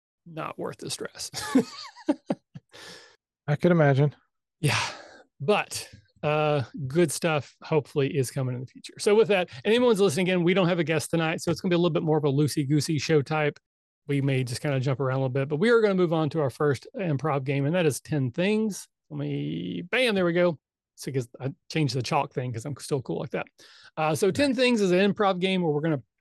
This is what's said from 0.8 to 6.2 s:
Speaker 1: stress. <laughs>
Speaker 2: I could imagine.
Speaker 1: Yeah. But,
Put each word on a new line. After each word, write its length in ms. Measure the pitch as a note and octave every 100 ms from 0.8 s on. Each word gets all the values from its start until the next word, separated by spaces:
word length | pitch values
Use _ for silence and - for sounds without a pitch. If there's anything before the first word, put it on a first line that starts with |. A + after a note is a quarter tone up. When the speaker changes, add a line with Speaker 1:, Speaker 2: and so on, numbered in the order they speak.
| D3+
Speaker 1:
stress. 400 | - - - - - -
<laughs> 1900 | B3+ - C6+ C6+ - - C4+ - - _ - _ - - - - _ _ _ -
Speaker 2:
I 80 |
could 160 | D3 F3
imagine. 440 | E3+ C#3+ C3+ C#3+ - _ _ _ -
Speaker 1:
Yeah. 180 | D3 A2 - - - - _ -
But, 500 | C#3+ F#3+ - - - - _ -